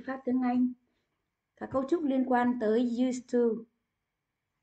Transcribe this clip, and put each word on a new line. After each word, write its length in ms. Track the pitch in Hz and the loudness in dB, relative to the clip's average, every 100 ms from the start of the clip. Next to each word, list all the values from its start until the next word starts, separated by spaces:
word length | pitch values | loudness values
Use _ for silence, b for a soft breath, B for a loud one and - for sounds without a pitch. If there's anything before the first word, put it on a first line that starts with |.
| 254 | -8
pháp 140 | 269 | -8
tiếng 160 | - 254 | -4 -2
Anh. 300 | 247 247 254 - _ _ _ _ _ _ _ - | 0 0 0 -2 _ _ _ _ _ _ _ -16
Các 120 | - | -6
cấu 100 | 262 269 | -4 -2
trúc 120 | 339 | -2
liên 220 | 285 269 254 | 0 0 2
quan 260 | 247 247 240 | 2 2 0
tới 480 | 214 220 247 233 254 | 2 2 0 0 0
used 240 | 247 - | -2 -2
to. 320 | 240 233 214 - _ _ _ _ _ _ _ _ _ | 2 2 0 -8 _ _ _ _ _ _ _ _ _